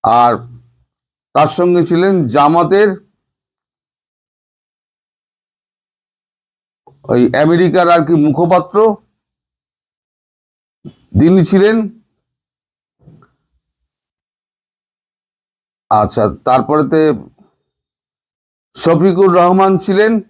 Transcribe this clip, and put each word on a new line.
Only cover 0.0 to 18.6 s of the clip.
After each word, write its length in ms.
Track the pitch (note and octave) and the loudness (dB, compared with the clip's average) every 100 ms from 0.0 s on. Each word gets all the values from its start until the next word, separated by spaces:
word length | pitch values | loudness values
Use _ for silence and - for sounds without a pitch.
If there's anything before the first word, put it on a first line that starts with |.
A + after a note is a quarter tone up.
আর 340 | A2 A#2 A#2+ G#2+ - - _ _ _ _ _ _ _ | 0 2 2 0 -8 -20 _ _ _ _ _ _ _
তার 140 | C3+ D3+ | -2 -2
সঙ্গে 400 | - F3+ F3 D#3+ | 0 0 0 0
ছিলেন 400 | E3+ F#3+ F#3+ C3 | -2 0 -2 -2
জামাতের 640 | C3 C#3+ E3 E3 G3 G#3 F#3 _ _ _ _ _ _ _ _ _ _ _ _ _ _ _ _ _ _ _ _ _ _ _ _ _ _ _ _ _ _ _ _ _ _ _ _ _ _ _ _ | 0 0 0 0 0 0 -2 _ _ _ _ _ _ _ _ _ _ _ _ _ _ _ _ _ _ _ _ _ _ _ _ _ _ _ _ _ _ _ _ _ _ _ _ _ _ _ _
ওই 320 | - A#2+ B2 A#2+ | -4 0 0 0
আমেরিকার 520 | D3+ E3+ F3+ E3+ E3+ | 0 2 0 0 2
আর 180 | E3+ D3+ | 0 0
কি 80 | |
মুখপাত্র, 800 | E3 D3+ C#3 E3+ F3+ F3+ G3+ A3 G3+ _ _ _ _ _ _ _ _ _ _ _ _ _ _ _ _ _ _ - _ _ F#2+ | 0 0 -2 0 0 -2 0 0 -2 _ _ _ _ _ _ _ _ _ _ _ _ _ _ _ _ _ _ -20 _ _ 0
তিনি 240 | D#3 F#3+ | 2 2
ছিলেন। 560 | E3 F#3+ G3+ A3+ G#3+ - _ _ _ _ _ _ _ _ _ _ - - _ _ _ _ _ _ _ _ _ _ _ _ _ _ _ _ _ _ _ _ _ _ _ _ _ _ _ | 2 2 2 0 -4 -12 _ _ _ _ _ _ _ _ _ _ -20 -20 _ _ _ _ _ _ _ _ _ _ _ _ _ _ _ _ _ _ _ _ _ _ _ _ _ _ _
আচ্ছা, 460 | G#2+ G#2 - G#2+ - | -2 -2 -2 -4 -4
তারপরেতে 680 | - B2+ A#2+ D3+ C#3 D#3 D#3 B2 - _ _ _ _ _ _ _ _ _ _ _ _ _ | -2 -2 0 -2 0 0 0 -2 -10 _ _ _ _ _ _ _ _ _ _ _ _ _